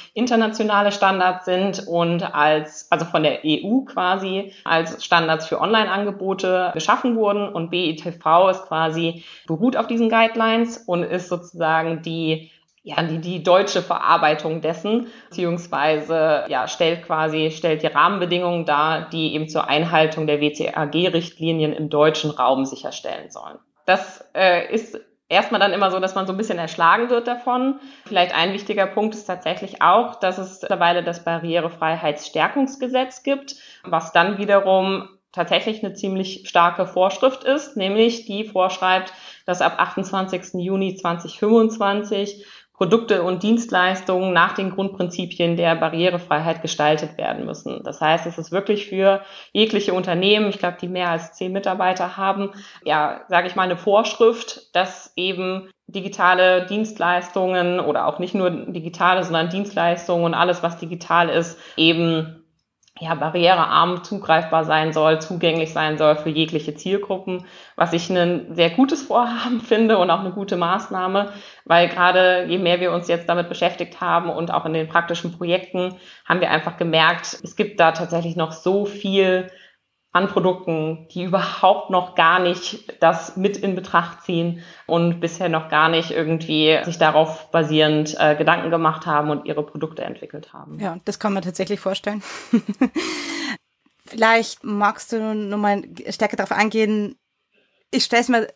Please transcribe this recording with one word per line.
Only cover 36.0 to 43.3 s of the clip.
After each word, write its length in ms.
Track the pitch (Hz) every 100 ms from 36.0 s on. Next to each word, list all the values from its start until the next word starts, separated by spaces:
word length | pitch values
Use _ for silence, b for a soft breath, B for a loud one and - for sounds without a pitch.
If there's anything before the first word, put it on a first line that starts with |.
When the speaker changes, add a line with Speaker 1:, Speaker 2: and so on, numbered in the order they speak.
| 196 190 190 190 -
Speaker 1:
starke 380 | 180 175 175 180
Vorschrift 580 | 180 185 - 269 262
ist, 320 | - 285 - 214
nämlich 520 | 190 208 233 226 -
die 180 | 202 214
vorschreibt, 680 | 185 185 - 185 185 185 B B B -
dass 140 | 180
ab 120 | 170 -
achtundzwanzigsten 800 | 180 - 185 196 190 180 - 185
Juni 360 | 180 190 190 190
zwanzig 440 | 175 170 - -
fünfundzwanzig 1080 | 214 233 220 220 202 202 208 202 202 - B B B
Produkte 480 | _ 180 226 233 190
und 220 | 175